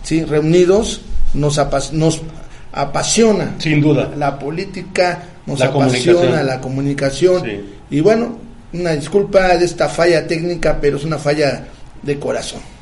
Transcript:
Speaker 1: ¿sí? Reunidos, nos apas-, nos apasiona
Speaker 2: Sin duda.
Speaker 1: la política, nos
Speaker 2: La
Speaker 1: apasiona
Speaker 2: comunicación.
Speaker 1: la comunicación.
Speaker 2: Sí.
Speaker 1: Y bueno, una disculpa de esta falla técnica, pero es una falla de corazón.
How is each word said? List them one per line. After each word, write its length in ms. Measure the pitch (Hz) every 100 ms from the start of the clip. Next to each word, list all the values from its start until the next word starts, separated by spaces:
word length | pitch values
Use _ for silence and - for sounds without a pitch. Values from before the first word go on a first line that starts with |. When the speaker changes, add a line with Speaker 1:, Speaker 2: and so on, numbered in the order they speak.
Speaker 1:
¿sí? 220 | - 160
Reunidos, 760 | 147 151 156 175 180 196 226 - - - -
nos 240 | 143 147 143
apas-, 340 | 143 139 -
nos 280 | 156 160 156 - - - - -
apasiona 800 | 143 143 147 143 - 226 196 147 -
Speaker 2:
Sin 220 | 160 147
duda. 300 | 147 131 110 147
Speaker 1:
la 220 | 143 -
política, 840 | 135 165 196 190 175 - 180 170 - - -
nos 140 | 135
Speaker 2:
La 60 | 131
Speaker 1:
apasiona 520 | 139 131 127 165 175
Speaker 2:
comunicación. 260 | 175 156 135
Speaker 1:
la 140 | 131
comunicación. 840 | 127 131 139 143 139 135 180 180
Speaker 2:
Sí. 160 | 123 101 101 - -
Speaker 1:
Y 100 | 143
bueno, 360 | 180 226 233 - - - -
una 180 | 170 175
disculpa 640 | 151 - 202 196 190 185 170
de 80 |
esta 240 | 170 - 147
falla 380 | - 170 160 147
técnica, 520 | 165 175 170 156 147
pero 160 | 143 139
es 80 |
una 140 | 156 151
falla 460 | 147 151 143 120 - - - -
de 160 | 143 143
corazón. 420 | 127 117 - - - -